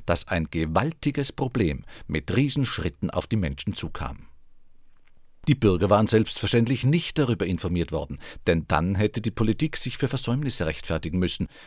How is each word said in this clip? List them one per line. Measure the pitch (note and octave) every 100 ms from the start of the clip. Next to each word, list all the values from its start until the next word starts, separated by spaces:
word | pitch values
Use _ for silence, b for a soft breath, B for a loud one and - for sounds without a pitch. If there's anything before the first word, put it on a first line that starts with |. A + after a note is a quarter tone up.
| -
dass | E2+ -
ein | F2 D#2+
gewaltiges | D#2+ D#2+ E2+ C#3+ - D3 C#3+ C#3
Problem | - C3 A#2+ F2 C#2+ B B -
mit | D#2 - F#2+
Riesenschritten | C#3+ C#3 C3 - E2 - -
auf | - -
die | G#2+
Menschen | E2 C2+ -
zukam. | - - - B1 - - - - - - - - - - - - - -
Die | C#3+
Bürger | G#2+ F2+ F#2
waren | G#2 G#2+
selbstverständlich | A2 G#2+ - A2 A#2+ A#2 C3 B2+
nicht | E3 - -
darüber | C3 G#2+ F2+
informiert | F2+ E2+ F2 E2
worden, | D#2 C#2+ C#2 B B -
denn | E2 D#2
dann | D#2 F2 G2
hätte | G#2+ -
die | A2+
Politik | - A2 G#2+ D#3+ -
sich | C3 -
für | D#3
Versäumnisse | C3+ - B2+ D3 - D#2+
rechtfertigen | D#2 - E2 E2 F2+
müssen. | F2+ - D#2+ B